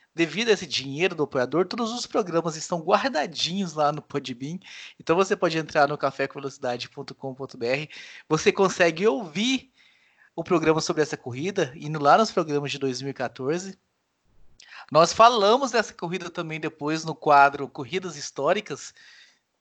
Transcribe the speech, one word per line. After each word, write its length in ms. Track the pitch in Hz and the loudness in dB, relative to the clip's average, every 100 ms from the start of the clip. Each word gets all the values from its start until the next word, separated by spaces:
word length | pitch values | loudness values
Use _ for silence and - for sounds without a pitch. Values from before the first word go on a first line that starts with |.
| _ 160 | _ -2
Devido 340 | 160 160 233 | -2 0 2
a 40 | |
esse 120 | 202 156 | 2 0
dinheiro 480 | 120 135 139 185 | -6 -6 -2 -2
do 100 | 170 | -2
apoiador, 440 | 143 139 123 156 185 | -2 0 0 0 0
todos 260 | 226 226 | -2 -4
os 140 | 247 - | -6 -4
programas 500 | 294 185 165 170 156 | -4 -2 -2 -2 -6
estão 220 | - 175 | -6 -4
guardadinhos 960 | 160 202 110 302 220 151 151 190 180 151 | 2 2 2 -2 -4 -4 -4 -4 -4 0
lá 160 | 147 | 0
no 100 | 147 | -2
Podbean. 560 | - 143 139 120 139 185 - - - - | -6 -8 -6 -10 -10 -12 -14 -18 -20 -8
Então 160 | - 165 | 0 2
você 200 | 190 196 | 2 2
pode 240 | 180 165 | 0 0
entrar 280 | 156 160 143 | 0 2 2
no 100 | 147 | 2
café 300 | 139 - 139 | -4 -2 -6
com 120 | 143 | -6
velocidade 500 | 139 - 127 120 - | -12 -8 -6 -6 -8
ponto 240 | - 135 | -14 -16
com 220 | - 135 127 | -12 -12 -12
ponto 200 | 135 131 | -12 -6
B 120 | 117 | -2
R. 220 | 135 156 - - - - | -2 -4 -14 -20 -12 -2
Você 240 | 156 208 | 0 2
consegue 560 | 196 190 - 170 165 214 | 4 2 4 2 2 0
ouvir 640 | 262 175 151 240 262 - _ _ _ _ _ _ - | 0 -4 -2 -2 -2 -6 _ _ _ _ _ _ -8
o 80 | |
programa 380 | 160 175 156 160 | 0 2 4 2
sobre 220 | 151 156 | 2 0
essa 120 | 147 151 | 0 -4
corrida, 560 | 127 123 170 196 139 160 | -10 -6 -4 -2 -4 -6
indo 260 | 147 156 | -8 2
lá 160 | 143 185 | 6 6
nos 140 | 220 | 6
programas 400 | - 160 143 143 | 0 0 -2 -4
de 80 | 139 | -4
dois 200 | 135 123 | -4 -4
mil 120 | 139 | -6
e 20 | |
quatorze. 640 | 131 120 - 131 175 190 190 _ _ _ _ _ _ - _ - - - | -6 -8 -6 -4 -4 -6 -16 _ _ _ _ _ _ -20 _ -20 -20 0
Nós 220 | 147 170 | 4 6
falamos 560 | - 233 240 196 247 262 | 8 8 8 4 4 2
dessa 240 | 233 202 | -2 -2
corrida 380 | - 175 185 170 | -6 -8 -8 -8
também 280 | 175 165 156 | -8 -8 -6
depois 460 | 156 - 147 160 160 | -6 -6 -4 -4 -4
no 80 | |
quadro 560 | 156 151 143 139 143 135 | -2 4 6 6 4 -10
Corridas 480 | - 120 185 180 147 | -10 -8 -6 -8 -10
Históricas, 720 | - - 143 196 - 143 - - - - - _ _ - | -12 -4 0 0 -4 -12 -14 -20 -20 -20 -20 _ _ -18